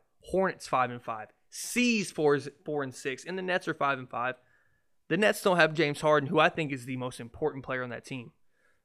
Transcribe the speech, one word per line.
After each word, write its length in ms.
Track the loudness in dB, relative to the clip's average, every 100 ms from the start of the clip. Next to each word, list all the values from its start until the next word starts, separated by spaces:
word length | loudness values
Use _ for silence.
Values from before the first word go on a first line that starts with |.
| _ _
Hornets 460 | -4 0 0 -2 -2
five 220 | 0 0
and 140 | -2
five, 240 | -10 -10 -12 _ _
C's 600 | -12 -4 2 4 2 0
four, 280 | 2 4 4 0 -10
four 180 | -6 -4
and 140 | -4 -6
six, 300 | -6 -6 -6
and 120 | -6
the 60 |
Nets 240 | -2 -2 -2
are 80 | -2
five 240 | 0 -2
and 100 | -4
five. 260 | -6 -4 -6 _ _ _ _ _ _ _
The 100 | 2
Nets 260 | 2 2
don't 140 | 2 6
have 180 | 4 4
James 260 | 0 2
Harden, 280 | 4 4 4
who 100 | 4
I 100 | 4
think 220 | 2 -4
is 140 | -6 -6
the 120 | -6
most 220 | -6 -8
important 440 | -14 -6 -4 -4
player 200 | -6 -6
on 80 | -6
that 140 | -10 -10
team. 260 | -14 -14 _ _ _ _ _